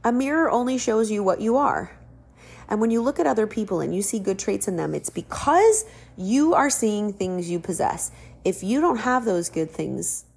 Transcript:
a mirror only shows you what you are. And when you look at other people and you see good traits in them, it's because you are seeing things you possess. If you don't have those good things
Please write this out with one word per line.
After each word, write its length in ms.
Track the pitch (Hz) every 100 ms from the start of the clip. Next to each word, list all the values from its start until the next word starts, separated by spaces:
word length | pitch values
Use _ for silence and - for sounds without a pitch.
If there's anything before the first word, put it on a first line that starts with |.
a 80 | 233
mirror 380 | 247 269 320 320
only 280 | 233 247 262
shows 340 | 247 220 220
you 100 | 208
what 200 | 190 -
you 160 | 214 254
are. 340 | 285 78 180 - - - - - - - -
And 100 | 214
when 120 | 226
you 100 | 233
look 180 | 240 285
at 80 | 294
other 200 | 220 214
people 340 | - 208 175
and 120 | 143
you 80 | 175
see 180 | 202 226
good 200 | 190 190
traits 260 | - 196 -
in 120 | 175
them, 180 | 156 156
it's 140 | -
because 760 | - - - - 339 440 415 - - - -
you 380 | 185 254 311
are 160 | - 285
seeing 420 | - 220 208 208
things 380 | 202 185 180 170
you 100 | 175
possess. 520 | 170 170 - 165 - - - - 190
If 180 | 185
you 160 | 185 262
don't 200 | 339 240
have 260 | 240 254 226
those 240 | 175 170
good 200 | 165 160
things 540 | - 160 131 170 - -